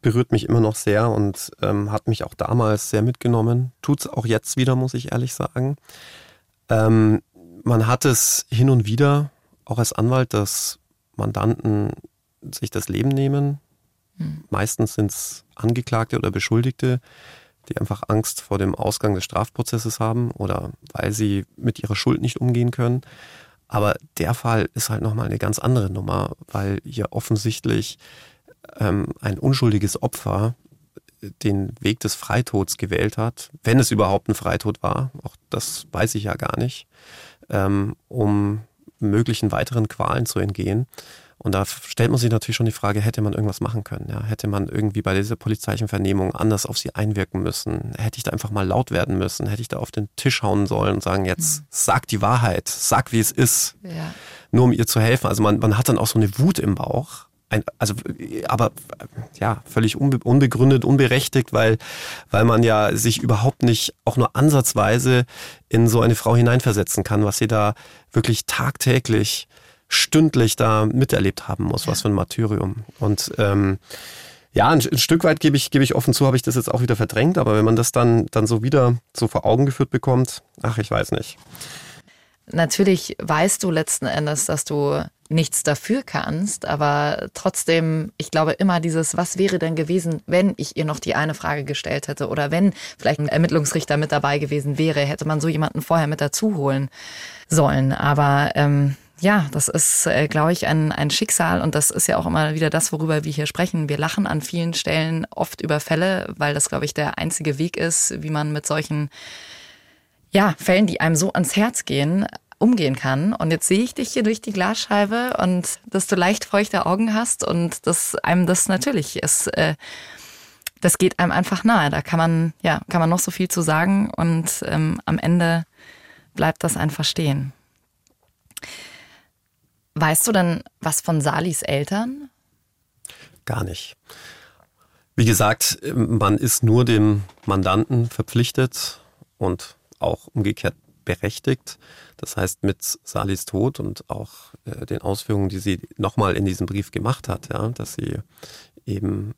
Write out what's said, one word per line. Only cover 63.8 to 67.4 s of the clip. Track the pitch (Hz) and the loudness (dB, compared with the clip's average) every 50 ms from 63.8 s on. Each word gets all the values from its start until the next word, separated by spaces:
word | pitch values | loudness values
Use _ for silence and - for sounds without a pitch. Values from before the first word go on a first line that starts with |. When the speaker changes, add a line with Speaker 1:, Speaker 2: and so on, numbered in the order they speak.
| - - _ _ _ | 0 -4 _ _ _
Speaker 1:
auch | 113 - | -2 2
nur | - 120 - _ | 2 0 2 _
ansatzweise | - 139 156 147 135 123 - - - 101 104 110 120 123 127 127 123 123 - - - - - - - _ _ | 2 4 6 6 4 2 2 0 2 2 2 2 2 4 4 4 4 2 0 -6 -18 -16 -18 -18 -20 _ _
in | - 113 117 | 4 6 6
so | 113 110 117 | 6 6 6
eine | 113 120 113 | 4 4 2
Frau | - - 110 113 | 2 2 4 4
hineinversetzen | 120 117 120 120 127 - 127 104 104 101 - - - 92 | 6 6 6 4 4 2 2 2 2 0 0 -2 -2 -2
kann, | - 107 104 104 | 0 0 2 2
was | 101 98 | 0 2
sie | - | 0